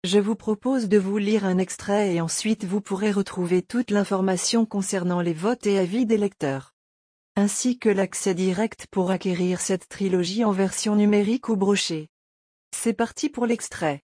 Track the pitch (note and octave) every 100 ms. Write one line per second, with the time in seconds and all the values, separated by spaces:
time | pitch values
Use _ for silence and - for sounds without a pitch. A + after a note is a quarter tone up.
0 | F3+ G3+ G3+ A3 - G#3 B3 C4+ G#3+ G#3
1 | F#3+ G#3 G3+ G#3+ G3 F#3 F#3 - - G3+
2 | G3+ E3+ E3 - G#3+ A3 F3+ G3+ - F#3+
3 | G#3+ G3+ G3 - F3 F3+ - A#3+ B3 G#3
4 | G3 F#3+ F#3+ F3+ - A3+ G#3+ G3+ F#3+ G3
5 | F3+ F3 F3 D#3+ G3 B3 G#3 G3 F3+ G#3+
6 | A3+ A3 G3+ _ D3 C3+ C3 _ _ _
7 | _ _ _ - G3+ - B3+ B3 A3 G3
8 | F#3 - G3 F3+ F#3+ F3+ A3 - - G3
9 | F3+ F#3 F#3+ F3 F3+ F3+ - F#3 - -
10 | G3 F3+ F3 G#3 A3 F#3+ F#3+ - G#3+ G#3
11 | G#3 G#3 G#3 B3 - G#3 G3 G3 - D#3+
12 | D#3 _ _ _ _ _ _ - A#3 A3+
13 | A#3 - D4 C4+ A#3+ A#3 - - D#3+ C#3+